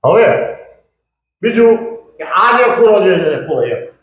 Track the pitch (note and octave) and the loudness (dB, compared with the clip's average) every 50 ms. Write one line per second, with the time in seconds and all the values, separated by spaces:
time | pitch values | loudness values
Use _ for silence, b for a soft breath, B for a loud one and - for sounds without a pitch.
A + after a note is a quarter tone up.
0 | - C3+ F#3 A3 A#3 - - - - - - - - - - _ _ _ _ _ | 0 2 2 4 2 2 0 -2 -4 -6 -10 -14 -18 -20 -20 _ _ _ _ _
1 | _ _ _ _ _ _ _ _ F#3 A#3 A#3 A3+ A#3 A3+ A3+ A3+ - - - - | _ _ _ _ _ _ _ _ -6 -2 2 4 4 4 4 2 -2 -10 -14 -14
2 | - _ _ - D#3 - D#3+ F#3 G#3 A#3+ A#3+ B3 B3 A3+ B3 A#3+ A#3 A3 G#3+ G3+ | -18 _ _ -16 -12 -4 -2 0 0 2 2 2 2 0 2 2 2 4 4 2
3 | F#3+ F#3+ F3+ E3 E3 D#3 D3 C3+ - D3+ D#3 - - - - - - - _ _ | 2 2 0 0 0 -2 -4 -4 -6 -6 -4 -4 -2 -4 -4 -8 -10 -14 _ _